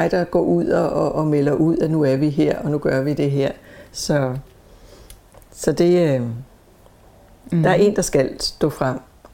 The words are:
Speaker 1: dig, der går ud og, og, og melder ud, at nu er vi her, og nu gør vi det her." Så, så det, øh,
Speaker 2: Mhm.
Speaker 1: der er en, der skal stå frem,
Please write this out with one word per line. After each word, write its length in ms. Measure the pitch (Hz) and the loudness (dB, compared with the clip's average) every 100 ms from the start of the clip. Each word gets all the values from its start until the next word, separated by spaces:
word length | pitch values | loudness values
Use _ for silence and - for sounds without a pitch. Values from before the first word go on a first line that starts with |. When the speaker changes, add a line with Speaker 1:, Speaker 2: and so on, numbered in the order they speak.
Speaker 1:
dig, 100 | 165 | 0
der 140 | 180 | 0
går 160 | 170 180 | 0 0
ud 260 | 165 175 - | 2 0 2
og, 240 | 165 160 | 0 0
og, 220 | 160 156 | 0 -2
og 120 | - 156 | 0 0
melder 260 | 147 143 | 2 2
ud, 240 | 139 156 165 | 2 2 2
at 120 | 160 | 0
nu 120 | 156 | 2
er 120 | 143 135 | 2 2
vi 120 | 151 | 0
her, 280 | 143 151 - | 0 0 -2
og 120 | 151 | -4
nu 80 | 147 | -2
gør 240 | - 135 | 0 0
vi 100 | 135 | 0
det 160 | 143 143 | -2 0
her." 200 | 139 131 - - - - | 0 -2 -4 -16 -20 -18
Så, 420 | - - 151 131 127 - - - - - - - - _ - - | -10 -4 -2 -2 -6 -12 -20 -20 -20 -20 -20 -20 -20 _ -20 -20
så 200 | - - | -6 -2
det, 360 | 143 175 175 165 | 2 2 4 2
øh, 60 | 131 120 117 131 - _ - - - - - - - - | 0 -2 -8 -14 -20 _ -20 -20 -20 -20 -20 -20 -20 -4
Speaker 2:
Mhm. 100 | 170 | 0
Speaker 1:
der 80 | 160 | 2
er 40 | |
en, 220 | 180 202 202 | 4 2 2
der 60 | |
skal 280 | 135 143 131 - | 0 0 0 -4
stå 280 | - - 156 | -8 -2 -4
frem, 260 | - 135 127 - - - | -2 -4 -4 -10 -20 -20